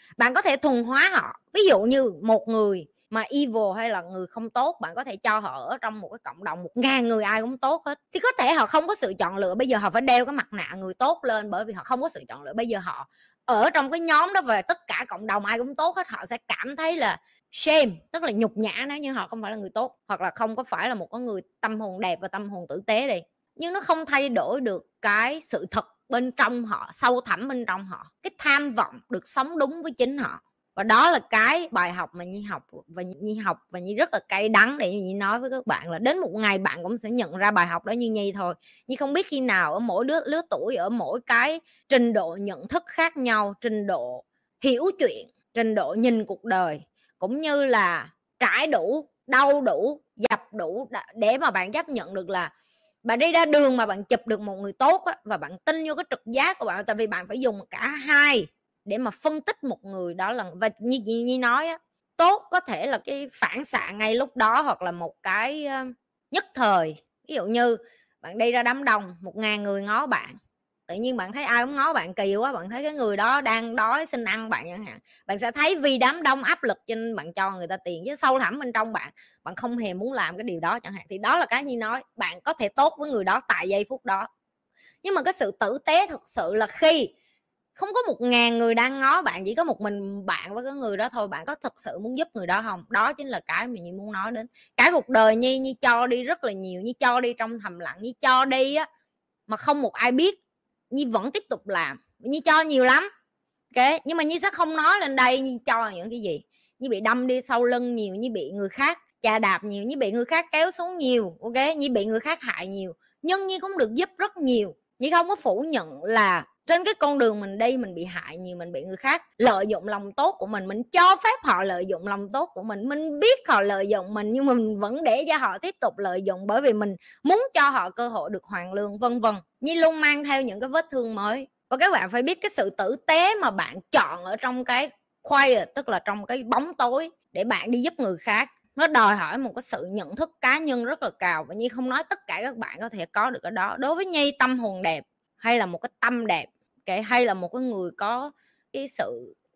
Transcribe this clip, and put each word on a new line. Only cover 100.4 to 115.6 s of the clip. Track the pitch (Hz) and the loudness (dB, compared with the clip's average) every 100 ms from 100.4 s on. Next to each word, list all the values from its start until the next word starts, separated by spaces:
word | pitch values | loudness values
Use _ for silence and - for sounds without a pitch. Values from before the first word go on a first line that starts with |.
| _ _ _ _ _ | _ _ _ _ _
Nhi | 262 277 | -4 -2
vẫn | 220 226 | -2 -2
tiếp | 415 - | -6 -6
tục | 240 - | -8 -4
làm, | 185 156 135 _ _ | -4 -4 -6 _ _
Nhi | 240 294 294 | -6 -2 4
cho | 311 | 4
nhiều | 320 277 | 6 4
lắm. | 254 269 392 - _ _ _ _ _ - | 6 4 2 -6 _ _ _ _ _ 2
Ok, | 254 320 269 | 4 2 -2
nhưng | 330 | -2
mà | |
Nhi | 302 - | 0 0
sẽ | 392 | -2
không | - 330 320 | 0 0 2
nói | 311 403 | 4 4
lên | 311 269 | 2 2
đây | 254 262 | 4 4
Nhi | 269 240 - | 0 -4 -2
cho | 226 220 | 0 0
những | 185 190 | -6 -10
cái | 240 | -8
gì. | 208 156 - _ _ _ | -6 -6 -8 _ _ _
Nhi | 262 | -4
bị | 202 | 0
đâm | 214 247 254 | 2 2 2
đi | 254 | -2
sau | 247 240 | 0 2
lưng | 240 247 247 240 | 2 2 0 -4
nhiều, | 208 190 | -4 -6
Nhi | 247 | -6
bị | 220 143 | -6 -6
người | 196 196 | -6 -6
khác | - 285 339 _ _ | 0 0 0 _ _
chà | 220 220 | 0 2
đạp | 208 180 | 2 0
nhiều, | 208 202 | -4 -6
Nhi | 214 285 | -6 -2
bị | 226 | -2
người | 226 240 | 0 0
khác | 330 339 | 0 0
kéo | 302 339 | 2 0
xuống | 359 349 359 | 0 -8 -2
nhiều, | 269 247 196 165 | 2 2 0 -6
ok, | 220 240 285 320 | -4 0 0 0
Nhi | 277 | 0
bị | 233 202 | 0 0
người | 220 | -2
khác | 285 330 | -2 -4
hại | 254 - 185 | -4 -6 -8
nhiều, | 196 190 - _ _ | -8 -10 -12 _ _
nhưng | 302 381 381 | -2 0 0
Nhi | 381 | -6
cũng | 381 392 | -6 -2
được | 233 | 0
giúp | 233 359 - | 0 -4 -2
rất | 392 392 | -4 -2
nhiều. | 277 247 202 - _ _ | 0 2 0 -6 _ _
Nhi | 262 | 2
không | 339 339 | 2 2
có | 403 | 0
phủ | 254 196 | 0 0